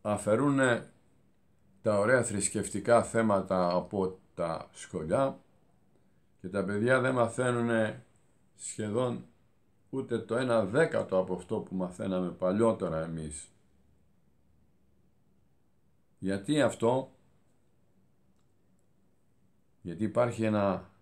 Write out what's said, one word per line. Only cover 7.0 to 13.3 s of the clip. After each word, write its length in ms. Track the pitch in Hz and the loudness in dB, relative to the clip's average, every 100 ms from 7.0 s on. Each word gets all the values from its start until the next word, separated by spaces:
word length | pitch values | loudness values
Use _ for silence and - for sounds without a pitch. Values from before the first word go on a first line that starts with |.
| 127 | 2
μαθαίνουνε 920 | 127 113 120 127 120 117 113 107 120 - _ _ _ _ _ | 2 0 0 0 0 0 0 0 -4 -18 _ _ _ _ _
σχεδόν 720 | - - 107 113 127 117 - _ _ _ _ _ _ | -14 -8 -4 -2 -2 -4 -12 _ _ _ _ _ _
ούτε 300 | 131 117 117 | -8 -4 -4
το 160 | - 117 | -2 -2
ένα 300 | 127 113 98 | 2 2 2
δέκατο 520 | 123 165 110 - 92 | 2 2 0 0 0
από 160 | 92 | 0
αυτό 240 | 90 - 110 | -6 -4 -6
που 160 | - 92 | -4 -6
μαθαίναμε 540 | 90 - 98 92 90 | -6 -6 -4 -2 -4
παλιότερα 760 | 80 92 101 113 101 90 80 | -2 -2 2 2 2 -2 -4
εμείς. 480 | 82 82 76 | -6 -8 -8